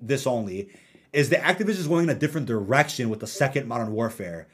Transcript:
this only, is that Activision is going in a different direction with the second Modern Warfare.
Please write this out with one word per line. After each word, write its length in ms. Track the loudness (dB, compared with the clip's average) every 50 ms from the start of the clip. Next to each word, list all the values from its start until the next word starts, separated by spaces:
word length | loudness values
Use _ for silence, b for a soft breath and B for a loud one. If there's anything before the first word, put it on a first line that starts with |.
| -4
this 240 | -2 -2 0 0
only, 420 | 0 0 0 -2 -4 -6 -8 -8 b b b b b b b b b b
is 160 | 2 4 4
that 140 | 4 4 4
Activision 360 | 4 2 2 2 0 0 0
is 80 | 0
going 160 | 2 2 2 4
in 80 | 2
a 40 | 2 0
different 300 | 0 -2 -2 -2 -2 -2
direction 600 | -2 -2 0 2 4 4 4 2 0 -2 -2 -2
with 120 | -2 -4
the 60 | -6 -6
second 400 | -2 0 0 0 0 -2 -4 -4
Modern 240 | -4 -4 -4 -2 -2
Warfare. 560 | -2 -2 -2 -2 -6 -10 -8 -10 -10 -12 b